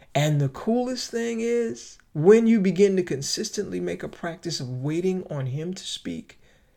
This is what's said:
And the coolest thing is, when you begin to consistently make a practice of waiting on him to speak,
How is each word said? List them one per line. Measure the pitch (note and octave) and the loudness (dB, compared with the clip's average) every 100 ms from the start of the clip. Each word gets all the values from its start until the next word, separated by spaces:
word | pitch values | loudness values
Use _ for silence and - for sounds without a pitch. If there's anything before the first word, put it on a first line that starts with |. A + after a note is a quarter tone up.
| - | -4
And | D3 D3+ D3 | 0 2 2
the | C3+ | 0
coolest | - - B3 B3 B3+ - | -2 -2 0 0 -4 -6
thing | A#3 A#3 A3+ | -6 -4 -2
is, | A#3 A#3+ A3+ A#3+ - - _ | -2 0 -2 -6 -14 -20 _
when | D3+ E3+ A3+ A3+ | 4 8 8 8
you | A3+ | 4
begin | F#3+ E3+ G3+ F#3+ | 4 4 4 4
to | |
consistently | F3+ C#3 C#3 - A3 G#3+ F#3+ F3+ | 0 -4 -4 -4 -4 -6 -6 -6
make | F3 F3+ | -4 -6
a | - | -10
practice | - E3+ E3+ E3+ D3+ | -8 -10 -8 -8 -6
of | B2 | -6
waiting | B2+ C#3+ D#3+ F#3 F#3 - | -6 -4 0 0 -2 -4
on | D3 C3 | -6 -4
him | C#3 E3+ | -4 -6
to | F#3 | -8
speak, | - - - E2 - - - _ _ | -10 -10 -8 -10 -12 -20 -20 _ _